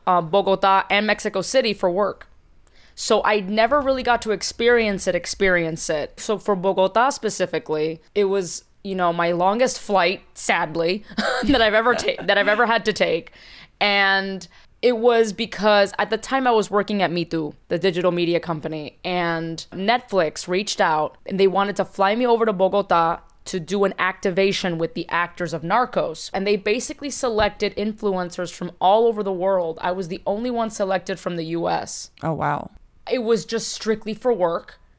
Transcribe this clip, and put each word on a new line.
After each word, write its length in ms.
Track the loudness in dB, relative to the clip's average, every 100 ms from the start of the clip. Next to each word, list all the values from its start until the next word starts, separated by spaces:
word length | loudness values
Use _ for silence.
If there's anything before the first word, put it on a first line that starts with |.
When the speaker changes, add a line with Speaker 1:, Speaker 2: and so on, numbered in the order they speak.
| 0
Speaker 1:
uh, 140 | 0
Bogota 640 | 2 0 2 2 4 4 2
and 160 | 0 0
Mexico 340 | -2 -2 -4
City 320 | 0 0 0
for 180 | 0 -2
work. 380 | 0 -2 -4 -16 -20 _ -20 _ _ -20
So 280 | -8 0 2
I 160 | 2 0
never 400 | 0 0 2 2
really 220 | 0 0
got 180 | 0 0
to 100 | 0
experience 760 | -4 -4 0 4 4 2 -2 -2
it, 80 |
experience 760 | -2 -4 0 2 2 0 -4 -4
it. 320 | -4 -6 -8
So 160 | -6 -4
for 160 | -2
Bogota 540 | 0 0 2 2 2 2
specifically, 920 | 0 -4 -4 -2 -4 -4 -2 -2 -6 _
it 100 | 0
was, 400 | 0 0 -4 -8 _ _
you 120 | -8
know, 180 | 0 0
my 180 | 2 0
longest 480 | 2 2 2 0 0
flight, 420 | 0 2 2 0 -10
sadly, 680 | -10 -2 0 0 -2 0 -2 -6 -4
<laughs> 180 | -2 -2
that 180 | 2 4
I've 100 | 4
ever 220 | 4 2
ta-, 280 | 2 -2 -4
that 140 | 0 2
I've 120 | 4
ever 180 | 2 4
had 180 | 2
to 80 | 0
take. 400 | 0 0 0 -6 -20 -20 -20 -14 -2
And 680 | 2 4 4 2 0 -8 -12 -20 -20 -2
it 160 | 0 4
was 340 | 4 4 2
because 600 | 0 -6 0 4 4 4 0
at 120 | -2
the 80 | -2
time 280 | -2 0 2
I 40 |
was 200 | 2 2
working 320 | 0 0 0
at 80 | 0
Me 140 | -2
Too, 300 | -2 -4 -6 -10 -6
the 100 | 0
digital 340 | 0 2 0
media 280 | 2 0 0
company, 580 | -2 -6 -6 -8 -12 _
and 600 | -4 -2 -2 -2 -4 -8 -10
Netflix 720 | -6 0 0 0 0 0 -2 -2
reached 340 | -2 -2 0
out 360 | 2 2 -2 -6 -6
and 140 | 2
they 60 | 4
wanted 300 | 4 0 -2
to 80 |
fly 300 | -4 0 0
me 120 | 2 2
over 180 | 4
to 80 | 2
Bogota 680 | 2 2 2 2 2 2 -2 -8 _ -8
to 140 | -8
do 240 | -4 0
an 80 | 0 0
activation 800 | -2 0 -2 2 2 2 -2 -2
with 160 | -4
the 120 | -6 -4
actors 420 | -2 -2 -4 -6
of 80 | -4
Narcos. 680 | 0 0 0 -2 -2 -6 -8
And 140 | -4 0
they 100 | 0
basically 540 | 0 -2 -4 -8 -8
selected 680 | -4 -2 0 -2 -2 -4 -2
influencers 760 | -6 -4 -4 -2 -4 -6 -8
from 180 | -8 -10 0
all 260 | 4 6 4
over 160 | 2
the 100 | -2
world. 460 | -2 0 0 -2 -4
I 100 | -4
was 160 | -4 -6
the 140 | -6 -4
only 240 | -4 -4
one 200 | -4 -4
selected 480 | -2 -2 -2 -4 -6
from 160 | -6 -6
the 80 | -4
U 220 | -4 -2
S. 420 | -2 -4 -10 -14 -8
Speaker 2:
Oh, 100 | -6
wow. 380 | -2 -2 -4 -8 -18 -20 _ -6
Speaker 1:
It 80 | -2
was 220 | 0 0
just 240 | 0 -6 -6
strictly 440 | -8 -4 -4 -4
for 180 | -4 -2
work. 480 | 0 0 -2 -8 -20 _